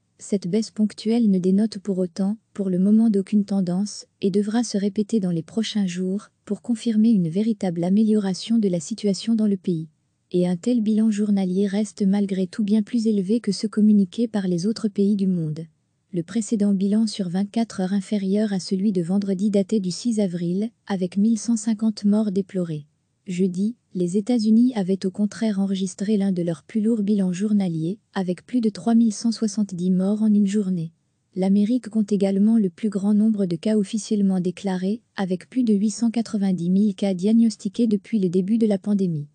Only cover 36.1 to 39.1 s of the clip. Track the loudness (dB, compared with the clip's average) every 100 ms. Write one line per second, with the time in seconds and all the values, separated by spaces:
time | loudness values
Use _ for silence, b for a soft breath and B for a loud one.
36.1 | -2 -2 -2 0 0 2 2 2 0 -2
37.1 | 0 2 4 4 0 -6 0 0 0 -2
38.1 | 0 2 0 0 2 2 0 0 0 0